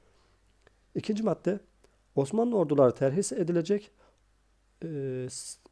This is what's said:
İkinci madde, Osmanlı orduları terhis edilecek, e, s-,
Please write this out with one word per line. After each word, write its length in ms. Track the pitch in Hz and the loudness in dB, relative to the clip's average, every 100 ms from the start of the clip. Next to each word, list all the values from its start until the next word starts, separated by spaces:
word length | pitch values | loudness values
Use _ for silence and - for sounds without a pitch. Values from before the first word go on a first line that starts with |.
| _ _ _ _ _ _ - _ _ 160 | _ _ _ _ _ _ -20 _ _ -8
İkinci 280 | - 208 | -4 -2
madde, 360 | 220 160 - 202 - _ _ _ _ - | 0 0 -2 -4 -6 _ _ _ _ -2
Osmanlı 420 | 139 214 240 220 | 0 0 0 2
orduları 360 | 156 143 127 | 2 6 6
terhis 380 | - 135 151 196 | 6 0 0 -2
edilecek, 600 | 254 170 175 165 202 208 _ _ _ _ _ _ _ _ - | -2 0 0 0 -2 -2 _ _ _ _ _ _ _ _ -14
e, 440 | 165 147 135 127 127 | -10 -6 -6 -6 -8
s-, 300 | - - - - | -10 -14 -16 -20